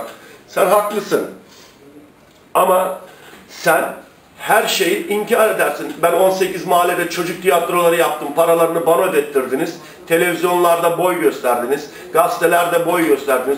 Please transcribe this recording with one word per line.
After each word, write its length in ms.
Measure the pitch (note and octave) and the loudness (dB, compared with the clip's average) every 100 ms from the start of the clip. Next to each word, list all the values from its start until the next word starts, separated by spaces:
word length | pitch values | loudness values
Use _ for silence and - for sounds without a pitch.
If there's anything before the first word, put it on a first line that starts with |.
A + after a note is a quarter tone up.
| - - - - - | -8 -16 -20 -20 -8
Sen 180 | - F#3+ | -2 2
haklısın. 680 | G#3 G#3 G#3 G3 C#3+ - - - - - - - - - _ _ _ _ | 2 2 -4 -2 -2 -2 -12 -20 -20 -20 -20 -20 -20 -20 _ _ _ _
Ama 460 | - F#3 F#3 F#3+ - - - - - - | 0 2 2 0 -6 -14 -20 -20 -20 -20
sen 440 | - E3+ D#3+ - - - _ _ - | -4 0 0 -2 -8 -18 _ _ -10
her 300 | - G#3+ - | 0 0 2
şeyi 400 | - F3 G3+ - | 0 0 0 -2
inkar 480 | G#3 - A#3 G#3+ F3+ | -4 0 2 2 0
edersin. 380 | D#3+ - C#3+ - | -2 -4 -10 -2
Ben 100 | E3+ | 0
on 160 | E3+ F#3+ | 4 2
sekiz 360 | F#3+ F#3 E3+ E3 | 2 -2 -4 0
mahallede 420 | F3 F3 F3 - | 2 2 0 -4
çocuk 320 | F3 E3+ E3+ | -4 -6 -2
tiyatroları 540 | F#3 F3 - F3 E3+ E3 | 0 2 2 2 2 2
yaptım. 320 | D3+ - C#3+ D3 | 0 -2 -4 0
Paralarını 500 | E3+ E3 E3 E3 E3 | 2 4 2 0 2
bana 180 | F3 | 2
ödettirdiniz. 720 | F#3+ D3+ - C#3 B2 C3+ - - - - - | 2 0 0 -2 -2 -2 -4 -8 -18 -20 -2
Televizyonlarda 880 | E3 E3+ E3 F3+ F3 E3+ E3+ F3 - | 0 0 0 0 2 2 2 0 0
boy 220 | F3+ F3 | 0 0
gösterdiniz. 680 | D3+ - B2 A#2+ A#2+ C#3+ - - - | 0 0 -2 -2 -2 -4 -6 -16 -2
Gazetelerde 720 | D3+ F3 - E3+ E3+ F3 E3+ E3 | 0 0 0 2 2 2 0 0
boy 220 | E3+ D#3+ | 0 2
gösterdiniz. 500 | C3+ C3+ B2+ C3 | 0 0 -2 -2